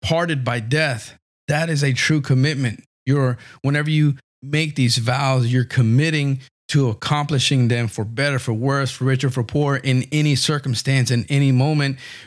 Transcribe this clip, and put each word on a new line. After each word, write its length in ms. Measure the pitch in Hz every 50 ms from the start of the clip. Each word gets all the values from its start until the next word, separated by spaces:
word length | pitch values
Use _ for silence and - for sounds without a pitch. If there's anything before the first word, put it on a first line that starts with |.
parted 440 | - - 160 165 175 170 156 139 123
by 160 | 123 120 120
death," 540 | 107 117 139 156 160 143 120 110 - - - _ _ _ _ _ - -
that 200 | 147 147 165 165
is 140 | 156 139
a 100 | 147 139
true 280 | 127 - - - 156 151
commitment. 600 | 131 - 135 131 131 151 151 135 131 117 104 - - _ _ _ -
You're, 320 | 131 139 143 135 127 123 - - - - -
whenever 280 | - 139 143 147 151 156
you 260 | 156 151 151 147 135 - _ _ _ -
make 320 | - 139 147 151 160 151 147
these 240 | 143 127 117 113 123
vows, 500 | 113 123 123 135 143 135 131 127 120 120
you're 160 | 123 127 120
committing 760 | - - 135 120 110 117 131 151 165 156 151 139 139 135 131 - - _ _ _ -
to 200 | - 143 135 120
accomplishing 800 | 110 - - - 147 147 147 143 151 131 - - 147 131 123 113
them 180 | 120 120 117
for 180 | 107 - - -
better, 340 | 113 113 123 139 143 139 127
for 160 | - 127 113
worse, 360 | 110 127 135 139 139 135 127
for 140 | - - 127
richer, 240 | 135 131 127 147 135
for 160 | 127 131 117
poor, 320 | - - 147 147 139 139
in 280 | 131 - 135 127 127 117 -
any 240 | 151 151 151 151 143
circumstance, 760 | 127 - - 151 143 - 139 120 - - 139 135 135 120 110
in 160 | 127 120 - -
any 240 | 143 139 143 135
moment. 460 | 131 127 131 151 156 147 139 139 135 131 - - - - -